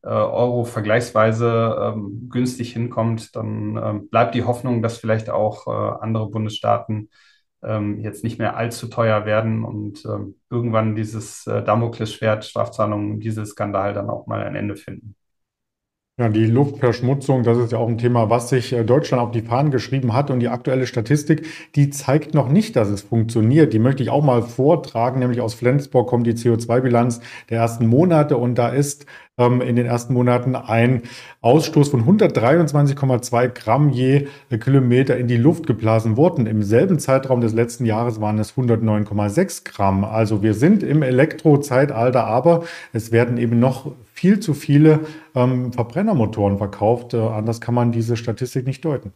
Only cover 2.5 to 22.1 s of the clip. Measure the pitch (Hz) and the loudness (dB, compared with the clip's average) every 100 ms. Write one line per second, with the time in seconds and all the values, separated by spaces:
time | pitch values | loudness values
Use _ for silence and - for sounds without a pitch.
2.5 | - 117 117 120 117 113 113 - 117 107 | -4 -8 -6 -6 -2 -2 -2 -8 -10 -8
3.5 | 107 107 110 110 104 - 113 120 123 107 | -6 -6 -6 -6 -6 -2 0 2 0 -4
4.5 | 120 131 117 113 - 110 110 113 - 107 | -4 -2 -2 -2 -6 -2 -2 -2 -2 -2
5.5 | 107 - 110 107 - 113 110 107 113 107 | -4 -8 -6 -6 -6 -6 -4 -4 -6 -6
6.5 | - 110 110 - 107 107 _ _ _ _ | -4 -2 -2 -2 -10 -10 _ _ _ _
7.5 | _ - 110 104 101 107 - 120 117 110 | _ -8 -4 -4 -6 -10 -8 -8 -4 -4
8.5 | - 117 - 117 - 113 107 104 107 110 | -2 -6 -6 -10 -2 0 0 0 0 0
9.5 | 110 113 104 104 - 113 104 98 - _ | -4 -6 -8 -10 -12 -10 -8 -10 -16 _
10.5 | 120 120 113 110 107 110 113 - - - | -6 -2 0 0 -2 -6 -8 -12 -14 -6
11.5 | 110 110 110 117 - 107 - 110 107 - | -4 0 0 0 -4 -8 -4 -2 -2 -4
12.5 | 117 107 - 107 107 104 107 110 110 107 | -6 -6 -2 -4 -2 -6 -6 -8 -8 -10
13.5 | - 104 98 101 101 - - - 107 98 | -8 -6 -4 -4 -4 -6 -8 -8 -8 -6
14.5 | - 104 101 - - - - _ _ _ | -8 -8 -10 -14 -18 -18 -20 _ _ _
15.5 | _ _ _ _ _ _ - 117 107 113 | _ _ _ _ _ _ -4 0 2 2
16.5 | 120 143 - 127 107 127 139 - 131 117 | 2 0 2 0 2 -2 -2 0 0 2
17.5 | 120 117 117 113 117 123 120 110 120 120 | 2 0 -2 -2 0 0 2 2 0 0
18.5 | 135 117 123 110 120 - 127 117 113 113 | -2 -2 -2 2 2 2 -2 0 -4 -2
19.5 | 120 151 131 - 135 127 117 139 127 117 | 0 0 0 -2 -4 0 0 0 -2 -2
20.5 | 120 143 131 123 - 110 147 147 156 - | -4 -2 -2 -2 -4 0 0 2 0 0
21.5 | - - - 143 139 - | -16 -6 0 0 0 0